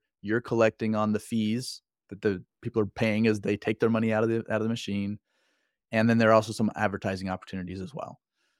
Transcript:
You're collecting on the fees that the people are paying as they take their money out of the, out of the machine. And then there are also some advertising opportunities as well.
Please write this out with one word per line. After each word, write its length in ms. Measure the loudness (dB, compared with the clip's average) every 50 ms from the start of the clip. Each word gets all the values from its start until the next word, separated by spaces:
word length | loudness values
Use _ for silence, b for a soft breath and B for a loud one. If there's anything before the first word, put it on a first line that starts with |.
| _ _ _ _
You're 220 | -6 -2 -2 -2 -2
collecting 520 | -2 0 2 2 2 2 0 -4 -2 0
on 200 | 0 0 0 0
the 40 | -2
fees 640 | -4 -4 -2 -2 0 0 -2 -4 -6 -8 -12 -14 _ _ _ _ _ -18
that 100 | -14 -2
the 240 | -2 -2 -2 -2 -6 _ _ _
people 220 | -10 -4 -2 -2 -2
are 40 |
paying 400 | -2 -2 -2 0 0 2 2 2
as 140 | 2 2 0
they 160 | 0 -2 -2
take 240 | -2 -2 -4 -2 0
their 80 | 0 2
money 240 | 2 2 2 2 2
out 100 | 2 2
of 60 | 0
the, 120 | 0 -2 -2 -2 -2
out 80 | -2
of 40 | 0
the 40 | -2
machine. 500 | -4 -4 -6 -6 -4 -4 -4 -4 -6 -10 _ _ _ _ _ _ _ _ _ _ _ _ _ -4 0
And 180 | 2 4 4
then 80 | 4 6
there 100 | 6 8
are 60 | 8
also 180 | 6 6 2 -4
some 180 | -2 -2 -2 -2
advertising 540 | 0 -2 -2 -2 -2 -4 -4 -4 -4 -4 -6
opportunities 500 | -6 -6 -8 -10 -10 -10 -8 -8 -8 -10
as 140 | -10 -10 -10
well. 260 | -12 -12 -12 -14 _ _ _ _ _ _ _ _ _